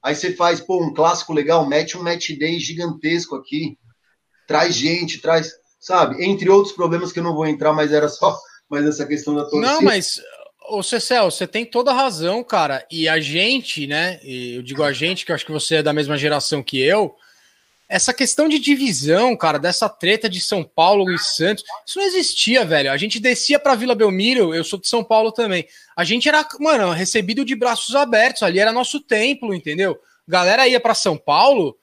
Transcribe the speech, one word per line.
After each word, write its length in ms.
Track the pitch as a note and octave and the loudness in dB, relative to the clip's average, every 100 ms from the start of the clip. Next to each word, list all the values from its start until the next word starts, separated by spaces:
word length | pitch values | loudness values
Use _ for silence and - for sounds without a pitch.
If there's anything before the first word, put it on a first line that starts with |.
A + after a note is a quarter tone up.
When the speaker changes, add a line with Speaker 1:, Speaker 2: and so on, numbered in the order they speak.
Speaker 1:
Aí 120 | C3+ | -4
você 180 | D3 F#3 | -4 -4
faz, 260 | F3+ F3 E3 | 0 0 0
pô, 220 | - F#3 | -2 -2
um 100 | E3 | -2
clássico 400 | - D#3+ E3 - | 2 2 2 -2
legal, 340 | D#3 C#3+ E3+ D3 | -2 2 2 2
mete 300 | D3 - F3+ | 0 -2 -6
um 60 | |
match 280 | F3 E3+ - D3 | -6 -4 -6 -4
day 200 | D3+ E3+ | -4 -4
gigantesco 760 | E3 E3+ F3 D#3 D#3 E3+ E3+ C3+ | -6 -6 -6 -4 -2 -2 -4 -12
aqui, 420 | - D3 D#3 - _ _ _ _ _ _ _ | -6 -6 -6 -10 _ _ _ _ _ _ _
traz 280 | D3+ F3 | 0 0
gente, 460 | E3+ D3 F3 E3+ - | 0 -2 -2 -4 -4
traz, 320 | - E3 D#3 - _ _ | 0 0 0 -14 _ _
sabe? 440 | - F3+ C#3+ - | 0 2 2 0
Entre 260 | F3+ G3 F3 | -2 0 6
outros 240 | G3 G3 | 6 4
problemas 380 | - E3+ E3+ F3+ | -2 -2 0 -4
que 80 | F3 | -4
eu 20 | |
não 100 | E3+ | -4
vou 120 | D#3 D#3 | -2 -2
entrar, 260 | D3 D3+ | 0 2
mas 200 | D3+ D3+ | 2 2
era 160 | D3+ D3 | 2 2
só 280 | - F#3+ G3 - | 0 0 0 -12
<laughs> 180 | - _ | -20 _
mais 160 | D3 D3 | -2 -2
essa 200 | D3 C#3 | -2 -4
questão 280 | D3 D3+ | -4 -2
da 80 | D3 | -4
torcida. 280 | D3 - A#3 | -2 -2 0
Speaker 2:
Não, 80 | D4+ | 4
mas, 380 | D4+ G#3 E3 - - - - _ - | 4 2 -2 -8 -12 -20 -20 _ -8
ô, 140 | G#3+ | -6
Cecel, 480 | F#3 A#3 - B3 G3 | -4 -4 0 2 2
você 160 | - F3+ | 0 -6
tem 180 | G#3+ | -6
toda 260 | A#3 A#3+ B3 | -4 -2 0
a 40 | |
razão, 480 | B3+ C4+ E3+ E3 G#3+ | 2 0 -2 -4 -4
cara, 400 | B3 G3+ D3+ C3+ - | -2 0 0 -2 -6
e 180 | E3 D#3+ | -4 0
a 100 | D#3+ | 0
gente, 680 | D3 D#3 G#3 C4 - - C#3 | 0 -2 0 -2 -4 -8 -4
né, 320 | D3 F3 F3+ | -2 -4 -6
e 340 | - B2+ B2 A#2+ | -12 -12 -10 -12
eu 60 | |
digo 200 | B2 C3+ | -12 -2
a 100 | D3 | -2
gente, 320 | C3 D#3+ F#3 | 0 -4 -4
que 60 | - | -6
eu 40 | D#3+ | -6
acho 100 | - | -4
que 60 | |
você 240 | D#3 - D#3+ | -6 -2 0
é 60 | |
da 100 | D3+ | 0
mesma 260 | D3+ C#3+ D3 | -2 -2 -2
geração 440 | D3 D3 - D3+ | 0 -2 -2 -4
que 160 | C3 C3+ | -4 0
eu, 340 | C3 G3+ F#3 - _ _ _ _ _ _ _ | 2 2 0 -4 _ _ _ _ _ _ _
essa 280 | - - | -2 0
questão 340 | B3 C4 - D#4 | 0 -2 2 2
de 100 | D4+ | 2
divisão, 800 | B3 C#4+ C4+ D3 C#3+ E3+ B3 A3+ | 2 2 2 -2 2 2 2 2
cara, 220 | D#3+ D3 | 0 0
dessa 320 | D#3+ F3+ G#3+ | -2 0 -2
treta 380 | - F3 A3 A3 | -2 0 0 0
de 120 | F3+ | -4
São 240 | - G3+ | -4 -4
Paulo 480 | D#3 - E3 G3+ F#3 | -4 2 4 4 2
e 60 | F3 | -2
Santos, 440 | - - E3 G#3 - - - | -4 -2 -2 -2 -8 -16 -12
isso 120 | F4+ | -4
não 80 | G4 | -2
existia, 580 | F#4 D#4+ - - B3+ | 0 -2 0 2 2
velho. 260 | F#3+ D#3 C#3 | 4 2 2
A 60 | C#3 | -2
gente 240 | G3+ A#3 | -2 -2
descia 380 | A#3 B3 - C#4+ | 0 0 0 0
pra 160 | C#4+ | 2
Vila 200 | B3 B3+ | 0 2
Belmiro, 600 | A3 G#3+ F#3 G#3+ B3+ F#3 | 2 2 2 0 2 2
eu 100 | D#3+ | 0
sou 140 | D#3+ G3 | -4 -6
de 80 | - | -4
São 160 | A#3+ | -4
Paulo 260 | A3 A3 A3 | 2 2 2
também, 360 | A3 A3+ F3+ D#3+ - _ | -2 -2 -2 -6 -16 _
a 80 | - | -4
gente 240 | E3+ A#3 C4+ | -2 0 2
era, 200 | D4+ D4+ - | 2 0 -4
mano, 320 | D4+ C#4+ F#3+ | 0 2 2
recebido 520 | E3 F#3 A#3+ F#3 A#3 | 0 -2 -2 -2 -4
de 100 | C4+ | -4
braços 400 | B3+ A#3+ A3+ - | -2 -2 -2 -2
abertos, 480 | C4 C#4+ A3 A3 - | 0 2 4 2 2
ali 160 | G3 F3+ | 0 2
era 140 | G#3+ | 2
nosso 280 | A#3 B3+ C#4+ | 2 -2 -6
templo, 540 | - G#3+ A#3 C#4+ A#3 | -2 0 0 -2 -4
entendeu? 460 | F#3+ - D#3 F#3+ - _ _ - | -6 -6 -2 -2 -2 _ _ -2
Galera 400 | F3 F3+ A3 B3+ | 2 4 4 4
ia 140 | B3+ | 4
pra 140 | A#3 | 2
São 220 | A3 - D#3 | 0 0 -2
Paulo 600 | - D3 A#3+ C4+ D#3 - | 0 4 6 4 0 -4